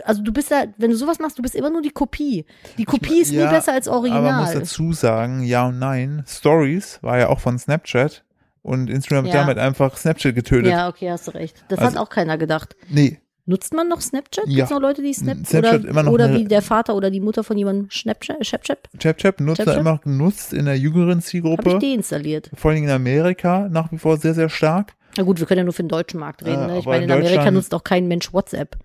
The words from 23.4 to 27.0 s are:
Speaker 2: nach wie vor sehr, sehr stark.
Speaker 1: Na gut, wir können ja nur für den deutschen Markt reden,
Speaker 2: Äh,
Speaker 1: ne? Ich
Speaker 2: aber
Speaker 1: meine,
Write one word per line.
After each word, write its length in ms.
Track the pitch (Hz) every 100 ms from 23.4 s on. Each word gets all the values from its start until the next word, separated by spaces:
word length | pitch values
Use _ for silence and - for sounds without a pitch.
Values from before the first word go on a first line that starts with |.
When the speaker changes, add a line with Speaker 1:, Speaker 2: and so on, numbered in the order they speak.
| 175 180 202
Speaker 2:
nach 220 | 160 165
wie 80 | 160
vor 200 | 156 156
sehr, 160 | 160
sehr 160 | 165 160
stark. 440 | - 156 175 202 _ _ -
Speaker 1:
Na 80 |
gut, 160 | 190 175
wir 60 | 160
können 100 | 185
ja 60 |
nur 80 | 180
für 100 | 170
den 60 | 170
deutschen 320 | 165 175 175
Markt 240 | 151 -
reden, 180 | - 139
Speaker 2:
Äh, 40 | 135
Speaker 1:
ne? 100 | -
Ich 80 | 131
Speaker 2:
aber 60 |
Speaker 1:
meine, 120 | 127